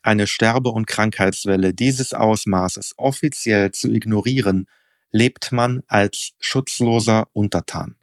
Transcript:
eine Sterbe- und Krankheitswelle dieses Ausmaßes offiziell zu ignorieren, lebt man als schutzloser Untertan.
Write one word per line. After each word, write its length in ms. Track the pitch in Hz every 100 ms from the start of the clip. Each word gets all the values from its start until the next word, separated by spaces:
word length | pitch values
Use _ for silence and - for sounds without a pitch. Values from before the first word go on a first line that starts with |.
eine 260 | 110 107 101
Sterbe- 420 | - 113 120 127
und 160 | 110 110
Krankheitswelle 880 | - 107 - 98 - 101 95 95
dieses 400 | 92 123 131 131
Ausmaßes 800 | 110 110 110 - 92 90 - - -
offiziell 760 | 139 139 151 - 117 104 98
zu 180 | - 120
ignorieren, 760 | 110 107 104 120 131 101 95 95 _ _ _ _
lebt 400 | 107 120 - -
man 320 | 120 120 127 -
als 440 | 104 101 - - _
schutzloser 880 | - 131 131 - 117 117 113 110 110
Untertan. 640 | - 101 87 - 80 82 -